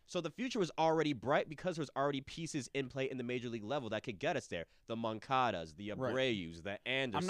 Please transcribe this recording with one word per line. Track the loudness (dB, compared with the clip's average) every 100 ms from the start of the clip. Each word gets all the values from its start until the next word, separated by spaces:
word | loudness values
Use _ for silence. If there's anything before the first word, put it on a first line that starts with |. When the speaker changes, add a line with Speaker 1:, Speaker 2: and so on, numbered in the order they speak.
| -6
Speaker 1:
So | -4
the | -4
future | -4 -2 0
was | 0 4
already | 4 6 4
bright | 2 4 4 2
because | -2 -4
there's | -2 -2 2
already | 2 2
pieces | -4 -8 -4 -4 -2
in | -2 -2
play | 0 -2
in | 0
the |
major | -2 -2 -2
league | -4
level | -2 -2 0
that | -2
could | -4 -2
get | 0 -2
us | -2
there. | -4 -6 _ -6
The |
Moncadas, | -2 -2 -2 2 4 4 2 -4
the | -8 -6
Speaker 2:
Right. | -2 0
Speaker 1:
Abreu's, | 2 2 2 -2 -6
the | -6 -6 -2
Speaker 2:
I'm | 0 0
not, | 0